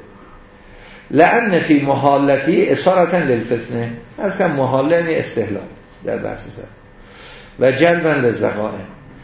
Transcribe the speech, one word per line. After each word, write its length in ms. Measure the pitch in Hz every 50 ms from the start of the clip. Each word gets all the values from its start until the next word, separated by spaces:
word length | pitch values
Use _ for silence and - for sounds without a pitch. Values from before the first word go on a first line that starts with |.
| - - - - - - - - - - - - - - - - - - - - - -
لأن 500 | - 135 170 180 190 233 240 214 180 160
فی 200 | - - 156 139
محالتی 840 | 139 139 139 123 131 143 139 139 143 143 139 135 - - 185 175 202
اثارة 500 | - 139 - - 180 190 185 175 165 180
للفتنه، 760 | 175 160 135 123 117 110 - 123 113 - - 123 120 117 117 117 - - - - -
از 200 | - 196 - -
کم 120 | 131 127
محاله 460 | 147 135 131 123 131 135 139 151 170
یعنی 180 | 170 170 165 156
استحلال 480 | - - - - 120 107 98 101 95 - - - - - - - - -
در 120 | - 110
بحث 320 | 101 104 107 107 110 - -
سر 140 | - - - - - - - - - - - - - - - - - - - - - -
و 120 | 120 131
جلبا 400 | 127 131 156 170 170 170 165 156
للذقائم 760 | 147 143 123 120 104 - 110 107 101 104 107 107 104 98 95 - - - - - - -